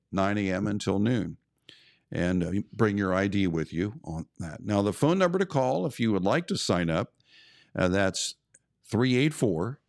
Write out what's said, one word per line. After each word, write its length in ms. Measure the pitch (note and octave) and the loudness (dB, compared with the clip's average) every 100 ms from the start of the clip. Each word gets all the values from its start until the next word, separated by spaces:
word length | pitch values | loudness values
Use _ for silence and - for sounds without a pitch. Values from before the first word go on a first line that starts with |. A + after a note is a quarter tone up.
| _ | _
nine 280 | F#2+ G2 G#2 | 0 0 0
A 160 | G2 | 0
M 140 | F#2 G#2 | -2 -2
until 320 | G#2 F#2+ G2 | -2 -2 0
noon. 360 | G#2+ B2 E2 - _ _ _ - _ _ - | 2 0 -2 -8 _ _ _ -20 _ _ -10
And, 320 | - F2 F#2 | -2 0 0
uh, 80 | E2+ G2 - | 0 -2 -4
bring 260 | - A2 G2+ | 0 0 2
your 160 | G2 | 0
I 140 | F#2 G2 | 2 0
D 200 | G2+ F#2+ | 2 0
with 260 | E2 D#2 | 0 -4
you 220 | D#2 G2 C3 | -4 -4 -6
on 240 | - E2 D#2+ - | -10 -10 -10 -12
that. 240 | E2+ D2+ | -12 -10
Now, 180 | - G2+ | -2 0
the 100 | G2+ | 2
phone 240 | G2 C#3+ F#3+ | 2 2 4
number 220 | F3+ F#3 | 2 2
to 60 | F#3+ | -2
call, 400 | C#3 B2+ D3+ F3 | 0 0 0 -4
if 140 | - | -2
you 140 | A2+ | 0
would 100 | G2 | 2
like 240 | F#2 B2+ F3+ | 2 0 0
to 80 | G3 | -4
sign 340 | - F#2 E2+ | 0 0 2
up, 240 | E2 A#2 _ _ - - _ _ - | 0 -2 _ _ -20 -20 _ _ 0
uh, 140 | F#2 | 2
that's 460 | F#2 F#2+ F2+ - - _ _ _ _ - | 2 0 0 -6 -10 _ _ _ _ -4
three 320 | G#2+ B2+ B2 | 0 2 2
eight 160 | D3+ | 2
four, 460 | D3+ A#2 D#2+ G2+ C#3 | 0 0 0 -2 -6